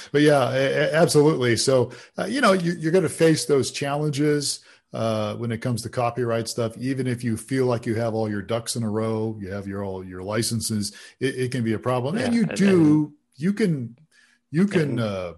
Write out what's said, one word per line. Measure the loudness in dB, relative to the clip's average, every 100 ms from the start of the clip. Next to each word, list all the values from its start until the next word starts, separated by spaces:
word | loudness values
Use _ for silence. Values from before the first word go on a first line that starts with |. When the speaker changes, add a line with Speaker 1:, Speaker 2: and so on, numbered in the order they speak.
| -2
Speaker 1:
But | 2
yeah, | 4 4 2
a, | 0 0 0 0
a, |
absolutely. | 2 4 6 4 4 2 2
So, | 2 2 2 -6 -16 -8
uh, | -4
you | 0
know, | 2
you, | 2 0 -2
you're | 0
gonna | 2 2
face | 2 4 4 2
those | 2 0
challenges, | -4 -4 -2 -2 0 2 0 -2 -6 _ _ _
uh, | -4 -2 -2 -2 -4
when | -6
it | -4
comes | -2 -4
to | -4
copyright | -2 -2 0 -2 -2 -2
stuff. | -4 -4 -4
Even | -6 -2 -2
if | -2
you | -2 -4
feel | -4 0 0
like | 0 -2
you | -2
have | -2
all | -2 -2
your | -4
ducks | -4 -6 -4 -4
in |
a | -2
row, | -2 -2 -2 -4 -6
you | -8
have | -8 -8
your, | -6
all | -6 -8 -10
your | -10
licenses, | -4 -2 -2 -2 -2 -4 -4 -8 -20 -6
it, | -4 -2
it | -4
can | -2 -2
be |
a | -2
problem. | 0 -2 -2 -2
And | 0
Speaker 2:
Yeah, | 0
Speaker 1:
you | 0
Speaker 2:
and, | 2
Speaker 1:
do, | 4 6 6 4 2
Speaker 2:
and | -8 _ -6
Speaker 1:
you | -4
can, | 0 0 0 -4 -12 _ _ _ _ -6
you | 0 2
can, | 2 0
Speaker 2:
and | 0
Speaker 1:
uh | -2 -2 -6